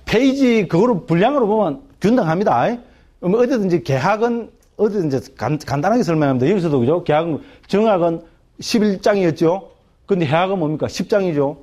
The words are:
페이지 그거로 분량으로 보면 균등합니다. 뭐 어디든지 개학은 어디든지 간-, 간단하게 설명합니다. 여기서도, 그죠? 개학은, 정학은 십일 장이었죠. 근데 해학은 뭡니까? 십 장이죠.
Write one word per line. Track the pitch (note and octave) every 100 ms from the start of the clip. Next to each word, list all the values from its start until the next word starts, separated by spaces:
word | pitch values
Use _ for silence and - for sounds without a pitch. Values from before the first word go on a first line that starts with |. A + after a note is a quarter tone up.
페이지 | - A3 C4+ C4+ B3+ A3+ F3+
그거로 | E3 B3 F#3 -
분량으로 | E3+ A3+ C#4+ G3+
보면 | G#3+ F3+ C#3 - -
균등합니다. | G3 B3 D#3+ E3+ G#3+ B2 E3 A#3+ - - _ _
뭐 | F3 A3+
어디든지 | B3 B3 F#3+ E3+
개학은 | - C3 F3 G#3 A#3+ A#3 G#3 _ _ -
어디든지 | G#3 G3+ D#3 C3 - -
간-, | A2+ D3
간단하게 | - C#3 F#3 A#3+
설명합니다. | E3+ D#3+ C#3 C3 C#3
여기서도, | G3+ E3 C#3
그죠? | A#2 F3
개학은, | F3 D3+ E3+ C3+ - - -
정학은 | G3 A3 F#3 E3+ E3 - _ _ -
십일 | - A#3 G#3 F#3+
장이었죠. | A3+ G3+ F3 - E3 F#3+ - _ _ _ -
근데 | F#3 D3
해학은 | D#3+ F#3 G3
뭡니까? | D3+ D#3 A#2+
십 | - F3+
장이죠. | G#3 F#3 C#3+ C#3 D#3